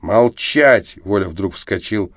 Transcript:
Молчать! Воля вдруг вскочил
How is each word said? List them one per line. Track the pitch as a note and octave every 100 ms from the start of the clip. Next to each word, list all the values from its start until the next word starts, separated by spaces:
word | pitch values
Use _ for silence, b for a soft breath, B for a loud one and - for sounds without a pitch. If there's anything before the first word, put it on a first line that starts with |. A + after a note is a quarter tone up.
Молчать! | D#2 G#2 A#2+ - - D3 C#3+ A#2+ - -
Воля | F#2+ G2+ F2+
вдруг | D#2+ F#2+
вскочил | - - F#2 - G#2+ F#2